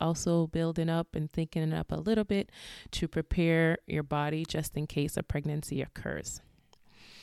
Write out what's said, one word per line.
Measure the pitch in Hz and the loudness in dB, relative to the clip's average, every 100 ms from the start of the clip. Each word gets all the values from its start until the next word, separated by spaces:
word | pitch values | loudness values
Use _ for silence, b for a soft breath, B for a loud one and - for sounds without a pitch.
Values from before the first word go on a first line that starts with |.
also | 165 165 175 170 160 | 0 2 4 4 4
building | 165 165 165 165 | 2 0 2 2
up | 165 165 160 | 0 0 -4
and | 156 | -2
thickening | - 165 165 156 | -2 -2 0 0
up | 160 156 | 0 -2
a | 156 | -2
little | 180 220 | 2 2
bit | 214 196 - B B B B | 2 0 0 B B B B
to | - 165 | -4 -2
prepare | 160 156 180 165 165 165 170 - | -2 0 2 4 6 4 2 -2
your | 156 | -4
body | 143 147 147 156 160 | 0 0 0 -2 -2
just | 156 151 - | -4 -4 -4
in | 151 | -2
case | 147 143 - | -2 0 -2
a | |
pregnancy | - 151 151 151 - 139 | -2 -2 -2 -4 -4 -4
occurs. | - - - - - - - _ _ _ B B B B | -4 -6 -6 -6 -8 -12 -16 _ _ _ B B B B